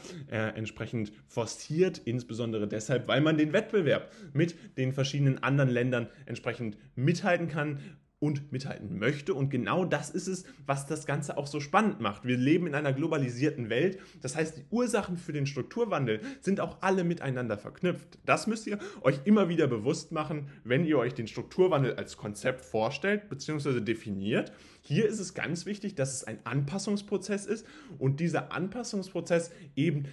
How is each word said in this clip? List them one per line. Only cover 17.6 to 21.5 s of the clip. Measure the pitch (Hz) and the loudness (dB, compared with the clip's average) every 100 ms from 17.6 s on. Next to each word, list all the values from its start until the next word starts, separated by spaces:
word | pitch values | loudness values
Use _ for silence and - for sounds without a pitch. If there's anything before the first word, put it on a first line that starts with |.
| 110 - 180 151 - - - | -6 -2 -2 -2 -8 -6 2
Das | 160 - | 2 2
müsst | 220 - | -4 -4
ihr | 202 - - | -6 -6 0
euch | - 139 202 | 2 4 6
immer | 214 180 | 6 6
wieder | 165 147 | 4 4
bewusst | 117 113 170 - | 2 0 -2 -2
machen, | 156 147 151 143 - | -4 -4 -4 -8 -8
wenn | 110 131 165 | 2 2 4
ihr | 151 | 4
euch | 120 | 2
den | 135 110 | -2 -8
Strukturwandel | - - | -8 -4